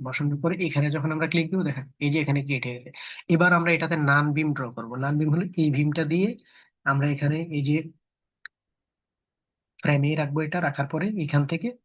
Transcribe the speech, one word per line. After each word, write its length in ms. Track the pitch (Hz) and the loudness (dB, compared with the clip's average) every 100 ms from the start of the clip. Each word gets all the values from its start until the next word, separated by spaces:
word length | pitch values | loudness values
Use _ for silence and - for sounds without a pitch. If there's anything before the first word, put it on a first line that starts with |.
বসানোর 360 | 131 - 147 139 | -6 -4 -2 0
পরে 140 | 170 185 | -2 -2
এখানে 260 | 165 143 147 | -2 0 0
যখন 200 | 151 151 | 0 -2
আমরা 160 | 156 160 | -2 0
ক্লিক 180 | 170 165 | 0 0
দেবো, 140 | 190 | -2
দেখেন 240 | 151 135 - - | -2 -4 -10 -4
এই 100 | 147 | 0
যে 80 | 156 | 0
এখানে 200 | 139 143 | 0 0
ক্রিয়েট 220 | 139 131 | -2 -4
হয়ে 120 | 123 123 | -6 -10
গেছে। 140 | 123 - - - - | -14 -18 -16 -8 0
এবার 220 | 165 175 | 4 6
আমরা 180 | 170 170 | 4 4
এটাতে 240 | 165 156 160 | 2 0 2
নান 240 | 143 143 147 | 4 4 4
বিম 160 | 147 156 | 2 0
ড্র 120 | 139 120 | -2 -6
করবো। 220 | 120 113 127 | -8 -10 -4
নান 180 | 139 147 | -2 0
বিম 140 | 151 | 2
হলো 140 | 165 190 170 | 2 0 0
এই 120 | 151 | 2
বিমটা 340 | 139 147 165 | 2 2 0
দিয়ে 240 | 151 175 214 240 _ - _ _ 139 | 0 2 0 -2 _ -20 _ _ -2
আমরা 200 | 139 147 | 2 0
এখানে 300 | 143 147 156 170 | 0 0 0 -2
এই 120 | 147 | -2
যে 140 | 139 156 160 - _ _ _ _ - _ _ _ _ _ _ _ _ _ _ _ _ _ | 0 0 -2 -14 _ _ _ _ -20 _ _ _ _ _ _ _ _ _ _ _ _ _
ফ্রেমে 320 | 143 143 143 | 2 4 2
রাখবো, 240 | 156 143 151 | 0 -2 -2
এটা 180 | 156 175 | -2 -2
রাখার 260 | 151 143 143 | -2 -2 -4
পরে 180 | 156 202 208 | -4 -2 -4
এখান 240 | 143 143 143 | 0 0 0
থেকে 220 | 165 240 247 | -2 -4 -8